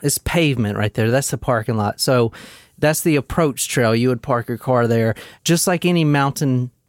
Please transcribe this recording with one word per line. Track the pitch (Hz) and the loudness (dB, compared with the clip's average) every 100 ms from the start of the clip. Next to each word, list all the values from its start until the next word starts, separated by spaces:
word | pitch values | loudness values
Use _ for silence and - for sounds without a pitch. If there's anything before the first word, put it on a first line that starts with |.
it's | 143 - | -4 -4
pavement | - 175 156 123 104 104 | -2 0 2 0 -2 -2
right | 104 | -2
there. | - 113 | 0 0
That's | 127 139 | 0 -2
the | 127 | -4
parking | - 120 107 113 | -2 -2 0 -2
lot. | 104 - | -2 -2
So | - 127 117 - - - - - | 0 2 2 -2 -16 -20 -20 -2
that's | 151 156 | -2 0
the | 175 147 | 0 0
approach | - - 160 123 - | 0 0 0 -2 -4
trail. | - 113 | 0 2
You | 117 123 | 2 0
would | 123 | -2
park | - 120 113 | -2 -2 -2
your | 117 | -6
car | - 127 117 | 0 2 2
there. | 117 113 107 - - | 2 2 -2 -10 -8
Just | - 165 - | 0 0 0
like | 175 175 | 0 0
any | 175 | 2
mountain | 151 147 139 135 143 127 123 - | 2 2 0 0 0 0 -2 -8